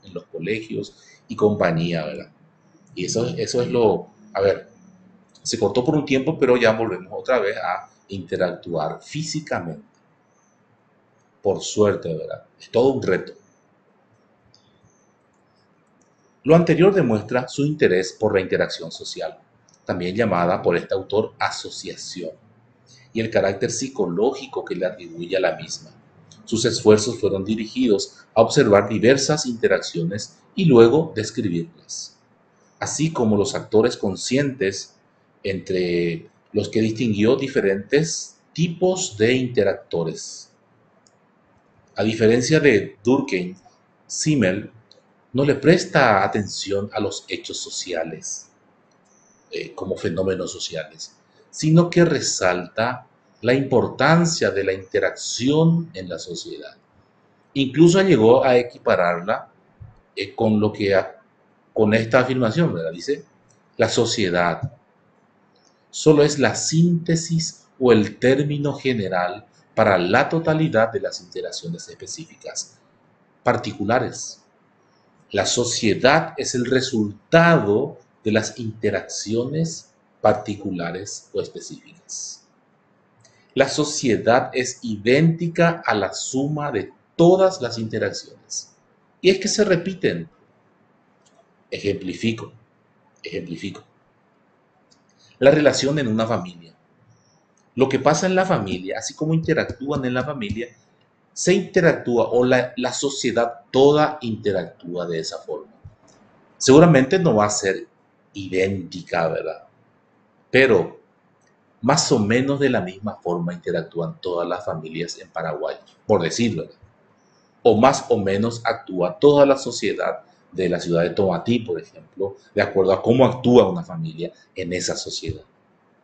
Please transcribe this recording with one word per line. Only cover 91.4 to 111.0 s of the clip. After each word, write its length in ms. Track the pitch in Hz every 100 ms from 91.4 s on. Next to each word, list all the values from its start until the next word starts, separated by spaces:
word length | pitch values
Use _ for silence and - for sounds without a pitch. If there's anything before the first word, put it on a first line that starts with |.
| _ _ -
Ejemplifico, 800 | 98 101 90 92 87 113 113 - - _ _ _ _ _ _
ejemplifico. 640 | - 85 85 82 101 - - _ _ _ _ _ _ _ _ _ _ _ _ _ _ -
La 120 | 135
relación 480 | 151 147 - 131 151
en 100 | 123
una 180 | 110 113
familia. 480 | 110 90 85 82 _ _ _ _ _ _ _ _ _ _
Lo 140 | - 131
que 100 | 127
pasa 280 | 143 156 190
en 80 |
la 120 | 185 185
familia, 520 | 156 98 90 92 -
así 160 | -
como 200 | - 156
interactúan 680 | 160 165 151 101 - 135 147
en 100 | 127
la 100 | 127
familia, 440 | 135 143 104 104 117 _ _ _ _ _ _
se 200 | - -
interactúa, 760 | 196 175 185 165 131 - 117 113
o 140 | 120
la, 280 | 127 127 123 -
la 160 | 123
sociedad 680 | - 139 135 127 107 117 - _
toda 480 | 127 139 147 151 -
interactúa 840 | 123 107 104 95 85 - 87 87 85
de 140 | 82
esa 180 | 80 80
forma. 340 | - 76 76 _ - _ _ _ _ _ _ -
Seguramente 600 | - 139 170 143 135 190
no 180 | 165 107
va 100 | 104
a 40 |
ser 360 | - 98 - - _ _ _ _
idéntica, 960 | 101 92 92 98 95 82 90 80 90 82
¿verdad? 360 | 82 80 - - _ _ _ _ _ _ _ _
Pero 480 | 123 131 98 82 -